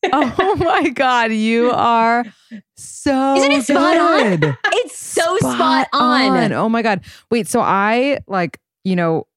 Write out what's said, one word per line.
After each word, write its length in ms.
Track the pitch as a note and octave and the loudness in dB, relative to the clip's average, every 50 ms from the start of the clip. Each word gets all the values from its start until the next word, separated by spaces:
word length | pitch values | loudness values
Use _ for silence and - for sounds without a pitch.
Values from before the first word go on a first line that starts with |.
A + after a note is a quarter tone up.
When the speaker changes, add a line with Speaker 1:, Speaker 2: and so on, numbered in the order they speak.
| - F4+ - | 0 0 2
Speaker 1:
Oh 440 | C#4 D4 B3 A3+ - F#4+ F#4+ G4+ | 2 0 0 0 -2 0 0 0
<laughs> 20 | C#4+ | 0
my 300 | F4+ E4 - G#4 D#4 E4+ | 0 0 0 0 0 -2
God, 400 | B3 - C#4 B3+ B3+ A#3+ A#3 A3+ | 0 0 0 2 2 0 0 0
you 400 | A3 A3 A3 A3 A3+ A#3 A#3+ B3 | 0 -2 0 0 0 2 2 0
are 540 | B3 - - A#3 A#3 A3+ A3+ A3+ A#3 A#3+ A#3+ A3 - _ _ _ A3+ G#3 _ _ _ | 0 0 0 2 2 2 2 2 2 0 -2 -4 -10 _ _ _ -20 -20 _ _ _
so 600 | - - - - - - D4 C4+ C4 C4+ C4+ C#4 | -20 -20 -20 -20 -6 -2 -2 0 0 0 2 2
Speaker 2:
Isn't 160 | C#4 C4+ C#4 C#4+ | 2 2 2 0
it 100 | C#4+ A#3+ | 0 0
spot 340 | - C#4+ C#4 C#4 D4+ E4 | 0 0 2 4 4 4
on? 440 | E4+ F4 F4 E4 D4+ C4 G#3+ F#3 E3 | 4 4 4 2 2 2 2 2 2
Speaker 1:
good. 160 | D3 D3+ C3+ - - | 0 0 -2 -2 -4
Speaker 2:
It's 320 | G4+ - G#4 A#4+ D#4 - - | -2 0 0 -2 -4 -8 -16
so 380 | - - - - E4 E4 F4+ G4 | -14 -8 -4 -2 -2 -2 0 -2
Speaker 1:
Spot 160 | - C4 B3 | -2 -2 0
Speaker 2:
spot 340 | A#3+ F#4 D#4+ - - C4 - - | 0 0 2 2 0 0 0 0
on. 380 | C#4 B3 B3 B3 C4 C4+ C4 C4 | 0 2 2 2 2 2 2 2
Speaker 1:
on. 200 | B3+ A#3+ G#3+ C#3 | 0 0 0 0
Oh 160 | A#2 F3+ A3 | -2 -2 0
my 140 | A3+ A#3 A3 | 0 0 0
God. 200 | A#3 G3+ F#3 - - - - _ _ | 0 -2 -2 -6 -12 -20 -20 _ _
Wait, 160 | A3 A#3+ G3+ | -2 -2 -2
so 140 | - - A#3 | -2 -2 0
I, 580 | - - F3 G3 G3 G#3 A3 A#3+ B3+ C#4+ C#4 - - | 0 2 0 0 2 0 0 0 0 0 -2 -4 -6
like, 320 | - G3 F#3+ F3 D#3 - - _ _ _ _ _ | -6 -4 -4 -4 -4 -6 -14 _ _ _ _ _
you 120 | F#3+ F#3 | -4 -2
know 320 | F3+ E3+ E3 D#3+ D#3 - _ _ | 0 0 0 -2 -2 -6 _ _